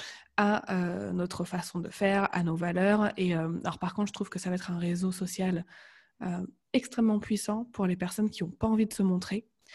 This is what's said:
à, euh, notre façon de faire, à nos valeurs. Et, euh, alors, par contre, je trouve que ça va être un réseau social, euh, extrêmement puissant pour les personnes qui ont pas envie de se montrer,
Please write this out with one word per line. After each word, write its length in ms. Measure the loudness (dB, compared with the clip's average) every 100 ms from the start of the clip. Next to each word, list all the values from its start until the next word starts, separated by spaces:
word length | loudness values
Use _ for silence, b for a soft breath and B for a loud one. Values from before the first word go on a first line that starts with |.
| B B B 2
à, 360 | 4 2 0
euh, 380 | 0 0 -2 -2
notre 320 | -2 -2 -4
façon 360 | -4 -4 -4 -6
de 100 | -8
faire, 400 | 0 2 4 2
à 100 | 0
nos 120 | 0 0
valeurs. 560 | 0 2 4 4 2 2
Et, 180 | 0 2
euh, 140 | 0 -2 -4
alors, 120 | -4
par 160 | -4
contre, 140 | -2 -2
je 60 |
trouve 160 | -2 -6
que 100 | -4
ça 80 | -4
va 60 | -4
être 160 | -2
un 60 | -2
réseau 320 | -2 0 0
social, 540 | -2 -4 -2 0 0 b b b b b _
euh, 240 | -6 -4 -6 -10 _
extrêmement 480 | -2 0 2 4 4
puissant 460 | 2 -2 0 -4 -4
pour 140 | -2 0
les 100 | 0
personnes 320 | -2 0 -2
qui 120 | 0
ont 80 | -6
pas 160 | -2 2
envie 180 | 4 2
de 80 |
se 100 | 2
montrer, 460 | 2 2 0 -6 -6 _ B